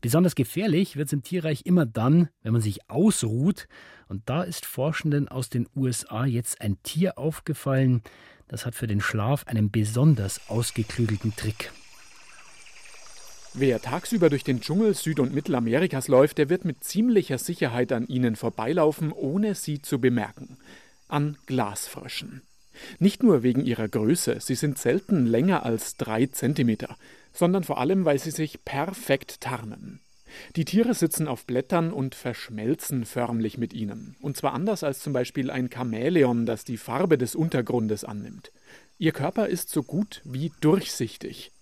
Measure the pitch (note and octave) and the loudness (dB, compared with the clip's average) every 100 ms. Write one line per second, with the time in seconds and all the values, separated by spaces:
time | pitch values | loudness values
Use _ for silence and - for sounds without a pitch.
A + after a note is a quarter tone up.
0 | A#2+ D3+ F#3 - B2+ - A3+ D#3 G3 C#3 | 2 4 4 4 -2 0 2 2 2 -2
1 | D3 C#3+ - F3+ D#3+ D3 - F3+ C3 A2+ | -2 -4 -2 -4 -2 -4 2 4 4 2
2 | A#2+ E3 E3 _ A2+ A#2 G#2+ F#2+ _ C3+ | 6 6 4 _ 0 2 0 -4 _ 2
3 | G#3+ - A#2 A2+ D#3+ - - - - - | 4 4 0 0 0 0 -8 -20 -20 -20
4 | _ G2 A2+ C#3 F3+ D#3+ - - C#3+ D#3 | _ -10 -4 -4 -4 -8 -10 -4 -2 -2
5 | D#3 D3 C#3 C3 C3 B2 A#2+ C3+ C3 A#2+ | 0 0 0 -4 -4 -4 -4 -2 -2 -2
6 | - A2 C3+ A#2 - - G#2 G2 - D#3 | -6 -2 0 0 -4 -4 -2 -4 -4 0
7 | F#3 - D#3+ D3+ - D3+ - C3+ C3 B2 | 0 0 -4 -4 -6 -4 0 4 4 2
8 | - - - - - A2+ - - A2+ G2+ | 0 -20 -20 -20 -14 -8 -8 -6 -2 0
9 | - A2 G#2 C#3+ - A2+ G#2+ A2+ G#2+ A#2 | 0 0 0 0 0 0 2 2 0 4
10 | D3+ B2+ G2 - - A2+ A#2 - A2 - | 6 6 2 -6 -4 -2 -2 -2 -4 -2
11 | A2+ G#2 A2 G#2+ A2 - - - - - | -2 0 -4 -4 -6 -6 -12 -14 -20 -20
12 | - - - - - - - - - - | -20 -20 -20 -20 -20 -20 -20 -20 -20 -20
13 | - - - - - C3 C3+ A2+ - D3 | -18 -18 -18 -18 -14 0 2 2 -2 -6
14 | - A3+ E3 C#3+ - B2+ - E3 A3 G3 | -2 4 4 4 0 -2 0 2 2 2
15 | - D3+ C3+ C3+ C3+ C3+ A2+ B2+ F3+ C3+ | -2 0 0 0 0 0 2 2 2 -2
16 | C3 B2+ C3+ - C#3+ F3+ F3+ C#3+ - F#3 | 4 6 6 4 0 0 -2 -6 -4 0
17 | A#3+ G#3+ - C3 - E3+ C#3+ A#2+ A#2 A#2+ | 4 4 2 -4 -4 -2 -2 0 0 0
18 | A#2+ B2+ B2 A2 A#2 - A2+ F3 D#3 D3+ | 0 2 2 0 -4 -4 -2 2 2 2
19 | D#3 - C#3 E3+ G#3+ G3 - D3 - C3+ | -4 -2 -2 0 0 -2 -6 -8 -2 -2
20 | B2 A#2+ G#2 - C3 - - - - _ | 0 0 -2 -10 -20 -20 -20 -20 -20 _
21 | _ D3 D3 D3 - B2+ G#2 G2+ - - | _ -2 -2 -6 -4 -2 -2 -4 -10 -12
22 | B2 - - C3+ _ _ _ - - G#3+ | -12 -12 -12 -16 _ _ _ -20 -20 2
23 | F#3 - A#3+ D3+ B2 A#2+ A#2+ A#2 A2 A#2+ | 2 4 4 6 4 2 0 0 0 2
24 | G#2+ E3+ - A#2+ - B2+ D3+ C3+ A#2+ E3 | 2 2 0 -2 -2 -2 -2 0 0 0
25 | - F3 A#2+ A#2 E3+ F3+ A#2+ A2+ - - | 2 2 4 4 4 2 0 -2 -4 -8
26 | A#2 A2 B2+ - A#2+ D3+ A#2+ G#2+ - - | -4 0 0 0 -2 2 2 0 -4 -12
27 | - - _ - F3 F#3+ D#3+ C#3+ B2+ F#3+ | -20 -20 _ 0 2 2 0 -2 2 2
28 | E3+ C#3 D#3+ D3+ D#3 - - C#3 E3 F#3+ | 4 2 0 -4 -6 -6 -8 -4 -4 -6
29 | - C#3 - - B2 B2 A2 - A2 - | -2 -2 -2 -12 -8 -8 -8 -12 -16 -18
30 | _ _ - - - - D#3 G3 A#3 A#3+ | _ _ -20 -20 -8 -4 2 2 2 2
31 | D#3+ - D#3 B2+ - B2 - F3 E3 D3+ | 0 0 -2 -4 -2 -2 2 0 0 -2
32 | C3+ - B2+ A#2 - G#2+ A2 D#3+ - C3+ | -6 -4 -8 -8 -10 -6 -2 -2 -2 -4
33 | A2+ - A#2+ A#2 A2 - A#2 - G#2 A2 | -4 -4 -2 0 -2 -2 -6 -4 -8 -8
34 | G#2+ - C#3+ C3+ C#3 C3 F#3+ G3 D3+ C3 | -16 -10 -8 -4 -4 -2 -2 -2 -2 -4
35 | - C3+ B2+ - B2+ C3 B2+ A2+ B2 A2 | -4 -2 -2 -2 -4 -2 -6 -4 -4 -2
36 | C3 F#3 C3 A#2 A#2 A2+ - A#2 - B2 | 2 4 4 4 0 -4 -6 -10 -6 -2
37 | F#3 D3 A#2+ - D#3+ C#3+ A2 B2 A2 G#2 | 2 2 2 0 0 0 0 0 0 -2
38 | - G#2 A2+ - - _ _ - _ _ | -6 -10 -12 -16 -20 _ _ -20 _ _
39 | D#3+ - C#3+ - G#3+ E3+ - D#3 C3+ F3 | -2 0 -4 0 -2 -2 -2 -4 -2 -4
40 | G#3+ - - B2+ E3 - D3+ A#3 - - | -4 -8 -10 -6 -6 0 2 4 0 -4
41 | A#2 - - - - _ | -6 -6 -12 -12 -18 _